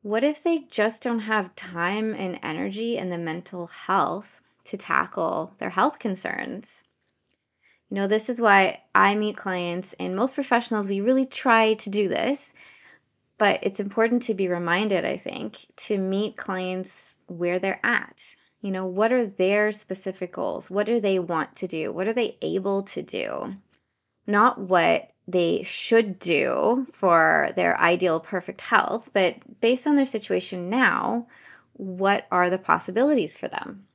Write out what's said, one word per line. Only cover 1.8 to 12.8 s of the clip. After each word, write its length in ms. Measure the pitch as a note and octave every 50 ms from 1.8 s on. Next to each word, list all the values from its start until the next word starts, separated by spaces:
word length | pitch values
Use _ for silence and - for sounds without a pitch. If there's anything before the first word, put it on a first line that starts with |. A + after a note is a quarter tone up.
| E3+ F3 G3+ G#3+ A3 A3 G#3+
and 240 | - G3 F3+ F3 -
energy 560 | - - D#3 E3 F#3 G3 F#3+ G#3 A3+ A#3 A#3 -
and 140 | F#3 F#3
the 60 | F3+ E3+
mental 480 | E3+ E3 D#3 F3 F3 - - F3+ E3+
health 760 | E3+ - - - - - G3 D#3 - D#3+ G3 G#3 - _ _ _ _ _ _ _
to 140 | - - G3
tackle 760 | - - - - - - - - E3+ D#3+ F3+ D#3+ D#3+ - - _
their 120 | - F#3
health 280 | F3 F#3 G#3+ D4 - -
concerns? 840 | - A3 F#3 F3+ - - - - - - - G3+ A3+ - - - - _ _ _ _ _ _ _ _ _ _ _ _ _ _ _ _ _ _ _ _ _
You 80 | G3
know, 100 | G3 G3
this 220 | G3 G#3+ G#3+ G#3+ -
is 120 | B3 A#3
why 420 | A#3 G#3+ G3+ G3 F#3+ F#3 - - _ _ _
I 200 | G3 G3 G3 G#3
meet 220 | G#3+ G#3+ G#3+ G#3
clients, 580 | - - G3 F#3 F3+ F3 F3 E3+ F3+ F#3 - - _
and 160 | F3+ F3+ F#3
most 180 | F#3+ A3+ C4 -
professionals, 540 | - C#4 - B3 A#3+ A#3 - A3+ G#3+ G3+ G3
we 120 | G3+ G3
really 260 | G3 A#3 C4 C4 C4+
try 480 | C4 - - - C4 A#3 A3+ A3 A3 A3
to 160 | A3 - G#3
do 180 | G3 G#3 G#3 F3+
this, 440 | - - - A#3 C#4+ C#4 - - _ _ - - - _